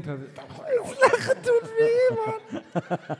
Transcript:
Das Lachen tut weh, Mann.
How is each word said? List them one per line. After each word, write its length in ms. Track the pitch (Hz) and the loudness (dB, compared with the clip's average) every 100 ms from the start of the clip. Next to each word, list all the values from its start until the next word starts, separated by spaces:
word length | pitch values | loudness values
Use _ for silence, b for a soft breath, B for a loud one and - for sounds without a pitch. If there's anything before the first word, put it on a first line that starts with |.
Das 920 | 160 139 139 - - - 659 494 403 508 | -8 -10 -12 -16 -18 -12 -2 -2 -2 4
Lachen 440 | 523 480 - 539 | 4 4 0 -2
tut 260 | 480 466 453 453 | 2 0 0 2
weh, 380 | 453 466 508 453 | 2 4 2 0
Mann. 920 | 440 440 453 - - 175 - 175 - | -4 -6 -10 -14 -6 -8 -6 -8 -6